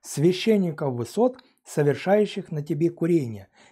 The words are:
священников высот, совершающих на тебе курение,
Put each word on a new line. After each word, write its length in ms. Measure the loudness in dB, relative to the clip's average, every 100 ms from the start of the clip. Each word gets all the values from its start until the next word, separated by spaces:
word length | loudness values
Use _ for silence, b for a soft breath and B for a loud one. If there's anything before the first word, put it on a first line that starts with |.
священников 920 | -10 0 2 2 2 2 0 -2 -4
высот, 500 | -4 -4 0 0 -2 b b -6
совершающих 840 | 0 0 0 2 2 2 -4 -8
на 100 | -8
тебе 280 | -6 -2 -2
курение, 600 | 0 0 2 0 -8 -16 b b